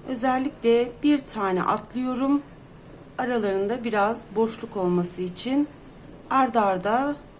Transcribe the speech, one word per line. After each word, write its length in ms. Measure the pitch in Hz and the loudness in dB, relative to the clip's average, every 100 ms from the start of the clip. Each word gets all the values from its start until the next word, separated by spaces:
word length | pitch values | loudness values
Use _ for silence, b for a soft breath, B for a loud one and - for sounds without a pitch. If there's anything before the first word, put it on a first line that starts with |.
| - | -8
Özellikle 840 | 254 254 254 262 - 226 233 240 - | -2 0 2 0 0 4 4 2 0
bir 140 | 294 294 | 2 2
tane 460 | - 220 196 185 | 0 -4 0 0
atlıyorum. 760 | - 208 - 247 254 247 269 285 - - - - - - - - | 0 -2 -4 -6 -4 -2 2 0 -2 -16 -20 -20 -20 -20 -12 -6
Aralarında 680 | 247 247 208 196 202 247 | -2 0 0 0 0 -2
biraz 400 | 233 214 202 233 - 202 | -2 0 0 0 -4 -2
boşluk 420 | 226 - 226 208 | 0 -2 -8 -2
olması 440 | 180 180 175 - | 0 2 0 -4
için 460 | 180 175 240 277 294 - - - - - - | -6 -4 0 0 0 -4 -20 -20 -20 -16 -2
arda 360 | 254 262 226 202 | 2 2 2 2
arda 500 | 185 190 233 285 294 - | 0 0 0 0 -4 -12